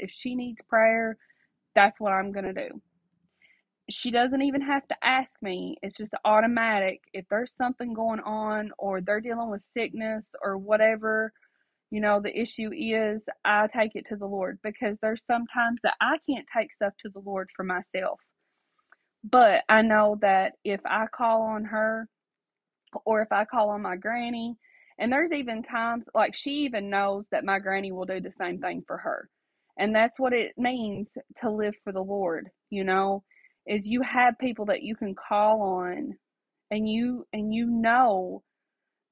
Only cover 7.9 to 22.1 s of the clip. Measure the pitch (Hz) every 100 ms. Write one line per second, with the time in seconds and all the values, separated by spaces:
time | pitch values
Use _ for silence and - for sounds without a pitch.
7.9 | 220 226 220 202 214 214 214 214 - 196
8.9 | 190 185 208 233 233 233 202 - - 226
9.9 | - 220 220 220 - 196 196 196 214 220
10.9 | 220 220 220 220 - _ _ _ _ _
11.9 | 214 208 208 202 - 226 - 220 - 226
12.9 | 220 214 214 - - - 208 214 240 220
13.9 | - - 208 196 196 190 196 214 214 226
14.9 | 208 220 226 - 240 233 254 233 233 -
15.9 | - 233 311 - 254 - 233 220 - 202
16.9 | - 220 196 196 196 185 - 190 180 185
17.9 | 190 185 - _ _ _ _ _ _ _
18.9 | _ _ _ 214 254 233 185 - 220 220
19.9 | 214 208 208 208 190 190 - - 196 -
20.9 | 208 220 - 233 226 220 214 214 214 220
21.9 | 220 220